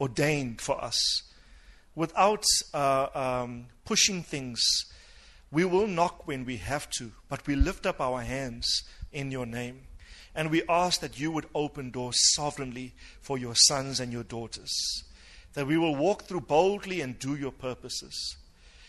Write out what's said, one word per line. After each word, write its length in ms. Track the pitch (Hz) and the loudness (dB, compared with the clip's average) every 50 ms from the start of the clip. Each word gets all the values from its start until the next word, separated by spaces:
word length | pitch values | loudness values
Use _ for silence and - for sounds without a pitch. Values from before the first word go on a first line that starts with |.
ordained 580 | 139 135 110 - 139 151 156 147 139 123 113 107 | -4 -2 2 2 2 4 2 2 0 -4 -6 -6
for 240 | - - 139 - - | -4 -2 -2 -2 -2
us 380 | 117 - - - - - - - - - - - - - - - - - - - - - | -2 -2 0 0 0 0 -2 -4 -8 -16 -20 -20 -20 -20 -20 -20 -20 -20 -20 -20 -12 -4
without, 500 | 151 165 160 - - 190 202 214 202 - - - - - - - | -4 -4 0 4 4 6 6 4 4 2 2 2 2 0 -2 -2
uh, 340 | 151 143 139 135 135 135 139 - | 2 2 4 4 4 2 0 -2
um, 540 | 147 135 131 127 127 123 120 123 120 120 123 - - _ | -2 -2 0 0 -2 -2 -4 -8 -10 -14 -16 -20 -20 _
pushing 380 | - 226 - - - 202 180 160 | -2 2 4 4 4 2 0 -4
things. 360 | - - 147 131 127 117 113 - - - - - - - - - - - - - - - - - - | -6 -6 -6 -6 -6 -2 0 2 2 2 0 -2 -6 -12 -20 -20 -20 -20 -20 -20 -20 -20 -20 -18 -4
We 140 | - 147 180 | 0 2 2
will 200 | 185 175 185 214 | 4 4 4 4
knock 420 | 220 185 165 175 175 - - - - | 2 2 2 2 0 0 -4 -8 -6
when 180 | 147 131 127 | -6 -6 -4
we 120 | 120 127 113 | -6 -6 -6
have 320 | 92 98 135 147 - - - - | -4 -4 -2 -4 -4 -4 -6 -6
to, 140 | 127 113 - - - - | -6 -8 -14 -18 -10 -10
but 160 | 139 135 - | -10 -6 -2
we 100 | - 143 | -2 4
lift 300 | 139 139 165 190 - - | 4 4 4 4 2 0
up 160 | 190 170 - | -2 0 2
our 200 | 147 127 127 127 | 0 0 0 0
hands 640 | 117 113 127 135 139 127 117 120 120 - - - - - - - - - | -2 -4 -4 -4 -4 -6 -6 -4 -2 0 0 -2 -2 -6 -12 -14 -14 -10
in 180 | - 147 139 135 | -8 -6 -6 -4
your 160 | 131 131 123 | -4 -4 -6
name. 360 | 117 113 120 123 123 127 135 131 - - - - - - - - - - | -6 -6 -6 -6 -8 -10 -14 -18 -20 -20 -20 -20 -20 -20 -20 -20 -10 -6
And 160 | 156 156 160 | -4 -2 2
we 140 | 151 165 165 - | 2 2 2 4
ask 320 | 165 170 180 180 175 - | 4 4 4 4 2 0
that 180 | - 143 113 113 | -2 -6 -6 -4
you 100 | 143 160 | -4 -2
would 160 | 165 156 143 - - | -2 -2 -4 -2 -2
open 380 | 151 151 143 - 147 135 127 | -2 -2 -2 -4 -8 -10 -8
doors 240 | 117 131 123 123 117 - - - - | -6 -6 -6 -2 2 4 4 4 4
sovereignly 580 | - 147 147 - - 139 131 117 127 127 127 - - - - - - | 2 0 -2 -4 -4 -8 -8 -8 -10 -12 -12 -14 -18 -20 -20 -20 -16
for 180 | - - 139 131 | -8 -6 -4 -4
your 180 | 123 120 113 | -4 -2 4
sons 440 | - - - 151 139 135 139 135 123 | 6 6 6 6 4 0 -2 -4 -4
and 140 | 127 123 120 | -4 -4 -4
your 100 | 120 117 | -6 -6
daughters, 800 | - 123 117 117 110 - - - - - - - - - - - - - - - - - - - - - | -6 -6 -8 -8 -8 -10 -12 -10 -8 -6 -4 -4 -4 -6 -8 -10 -14 -20 -20 -20 -20 -20 -20 -20 -10 -6
that 140 | 147 143 135 | -4 0 2
we 100 | 156 165 | 4 4
will 180 | 165 165 147 | 4 4 4
walk 280 | 135 147 185 208 202 - | 4 4 2 2 2 -2
through 180 | - 180 175 | -6 -6 -6
boldly 600 | 123 - 143 151 180 190 202 208 196 190 185 175 | -2 4 6 6 6 6 4 0 -2 -4 -4 -4
and 180 | 147 127 120 101 | -4 -4 -6 -6
do 160 | - 135 143 | -4 -4 -4
your 160 | 143 139 131 | -4 -4 -6
purposes. 840 | 120 - - 127 123 - - 123 - - - - - - - - - - - - - - - - - - - | -6 -6 -6 -8 -8 -8 -8 -8 -8 -8 -8 -10 -10 -10 -8 -8 -10 -12 -16 -20 -20 -20 -20 -20 -20 -20 -20